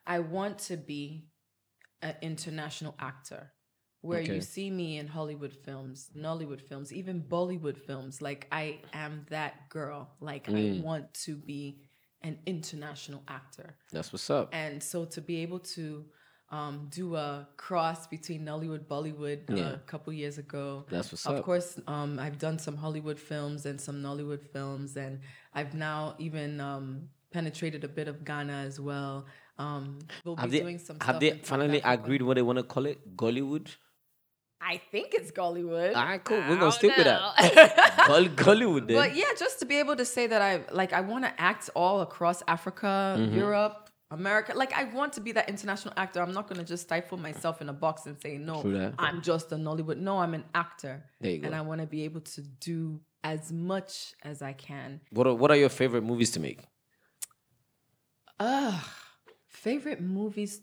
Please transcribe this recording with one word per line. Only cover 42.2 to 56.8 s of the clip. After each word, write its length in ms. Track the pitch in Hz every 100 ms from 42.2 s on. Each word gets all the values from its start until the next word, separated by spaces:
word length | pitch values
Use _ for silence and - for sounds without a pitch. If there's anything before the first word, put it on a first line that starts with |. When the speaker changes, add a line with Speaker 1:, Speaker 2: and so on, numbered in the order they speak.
| 170 175 -
Speaker 1:
Africa, 680 | 165 - - 202 196 196 196
Speaker 2:
Mm-hmm. 180 | 220 -
Speaker 1:
Europe, 540 | 208 208 208 208 - _ _
America. 440 | 156 196 214 214 233
Like, 180 | 262
I 120 | - 262
want 280 | 240 285
to 80 | 262
be 100 | 214
that 140 | 226 -
international 460 | 202 208 202 - -
actor. 260 | 190 175
I'm 100 | 175
not 140 | 190 208
gonna 140 | 185
just 200 | 170 175
stifle 360 | - 165 175 185
myself 420 | 156 147 165 160
in 80 | 147
a 40 |
box 340 | 143 160 156 -
and 120 | 143
say, 200 | 151 143
"No, 240 | 151 156
Speaker 2:
True 100 | 143 98
that. 160 | 95 127
Speaker 1:
I'm 240 | 156 170
just 300 | 170 165 165
a 60 | 156
Nollywood." 400 | 156 160 160 147
No, 180 | 190 196
I'm 160 | 170
an 120 | 160 - 175
actor. 500 | 170 - 139 135 - _
Speaker 2:
There 80 | 104
you 100 | 85
Speaker 1:
And 80 | 73
Speaker 2:
go. 60 | 156
Speaker 1:
I 40 |
wanna 240 | 156 160 156
be 160 | 156
able 200 | 151 160
to 200 | 156 -
do 600 | 143 131 175 165 160 156 - _
as 280 | 156 156 160
much 600 | 165 175 190 185 - - -
as 180 | 147 143
I 120 | -
can. 480 | 135 - 139 127 139 -
Speaker 2:
What 160 | 107 127
are, 80 | 117
what 160 | 143
are 40 | 147
your 120 | 139
favorite 320 | - 131 117
movies 280 | 110 120 117
to 80 | -
make? 220 | 73 - - _